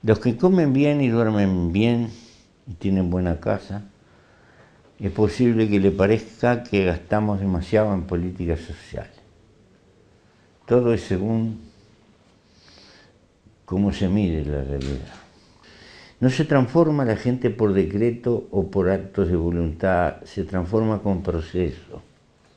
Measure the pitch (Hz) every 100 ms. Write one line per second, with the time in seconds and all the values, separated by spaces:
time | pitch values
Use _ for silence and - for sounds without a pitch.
0 | 110 107 123 - 185 185 151 131 147 147
1 | 131 113 113 107 98 92 87 90 113 120
2 | 117 104 - - _ _ - 85 101 95
3 | 92 90 90 82 110 104 - 98 104 _
4 | _ _ _ _ _ _ - _ _ _
5 | 101 - 107 - 123 113 110 101 95 98
6 | 98 110 - - 120 120 120 101 92 82
7 | - 107 107 101 98 92 80 107 107 98
8 | 82 87 90 90 87 80 - 82 - -
9 | - - _ _ _ _ _ _ _ _
10 | _ _ _ _ _ _ - 120 120 117
11 | - 92 101 113 113 113 - _ _ _
12 | _ _ _ _ _ _ - - - -
13 | _ _ _ _ _ _ - 92 101 -
14 | 95 101 98 80 71 71 67 69 67 65
15 | - - - _ _ _ - - - -
16 | - _ 127 127 151 143 123 165 165 147
17 | 127 104 123 123 120 104 107 95 85 101
18 | 117 117 - 117 - 98 92 98 90 95
19 | - - 90 87 82 87 82 76 98 90
20 | 85 - - - 85 92 87 110 110 107
21 | 104 92 82 82 78 87 87 - - -
22 | - _ _ _ _